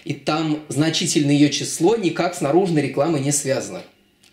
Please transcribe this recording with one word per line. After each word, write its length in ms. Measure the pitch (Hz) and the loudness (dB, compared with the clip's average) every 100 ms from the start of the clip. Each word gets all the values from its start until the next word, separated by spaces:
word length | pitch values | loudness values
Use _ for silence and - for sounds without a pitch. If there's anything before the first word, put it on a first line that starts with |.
и 100 | - | -10
там 500 | 143 - 156 156 151 - | -8 -4 -2 -2 -4 -4
значительное 680 | 135 160 160 175 160 143 143 | -2 0 0 0 0 4 4
ее 140 | 147 | 4
число 460 | - 123 - 165 226 | 2 -6 0 2 2
никак 380 | 175 - 180 | 0 -2 -4
с 80 | - | -2
наружной 400 | 143 165 196 156 | 0 2 2 2
рекламой 400 | 135 139 151 151 | 0 0 0 0
не 100 | 139 | 0
связано. 520 | 139 135 123 101 87 - _ _ _ _ | -2 -2 -4 -4 -12 -16 _ _ _ _